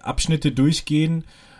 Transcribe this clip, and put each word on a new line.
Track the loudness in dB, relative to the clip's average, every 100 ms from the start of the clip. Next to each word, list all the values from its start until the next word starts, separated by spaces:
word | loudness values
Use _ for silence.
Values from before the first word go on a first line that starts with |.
Abschnitte | -8 -4 0 0 0
durchgehen, | 2 2 2 0 0 0 -2 -6 -18 -20 -20